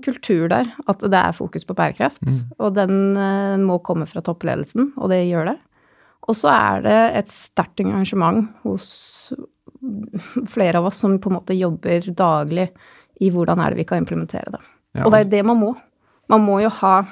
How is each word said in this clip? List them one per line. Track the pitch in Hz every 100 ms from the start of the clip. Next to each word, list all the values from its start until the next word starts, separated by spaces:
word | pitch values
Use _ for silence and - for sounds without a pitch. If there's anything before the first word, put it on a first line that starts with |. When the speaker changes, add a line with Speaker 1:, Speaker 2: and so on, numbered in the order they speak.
| 262
Speaker 1:
kultur | 247 - 180 170
der, | 202 240 - -
at | 196
det | 208 190
er | 175
fokus | 165 175 165 -
på |
bærekraft, | 185 156 - 254 -
Speaker 2:
Mm. | - 131 123 -
Speaker 1:
og | 214 196
den, | 190 196 196 196
eh, | 196 196 196 196
må | 196 180
komme | 175 175 160
fra | 175
toppledelsen, | 165 170 - - 147 220 277 269
og | 196
det | 185 180
gjør | 170 165
det. | 294 _ _ _ _ _ _ -
Og | 226
så | 294
er | 277 104 95
det | - 214 226 -
et | 202
sterkt | - - - 175 -
engasjement | 190 202 190 196 170 202 214 -
hos | 220 190 - - - - - - - _ _ - 262 202 214 208 - - 247
flere | - 185 175
av | 175
oss | -
som | 202 196
på | 190
en | 180
måte | - 190
jobber | 185 160 170 170 185
daglig | 170 180 156 147 165 185 - - - _ -
i | 190
hvordan | 175 165 175
er | 156
det | -
vi |
kan | 165 175
implementere | 170 170 - - -
det. | - - _ _
Speaker 2:
Ja, | -
Speaker 1:
Og | -
det | 214
er |
Speaker 2:
og | 208
Speaker 1:
det | 202
man | 202 240
må. | 214 247 - _ _ _ -
Man | 214 208
må | 196
jo | 220
ha | - 190 190 196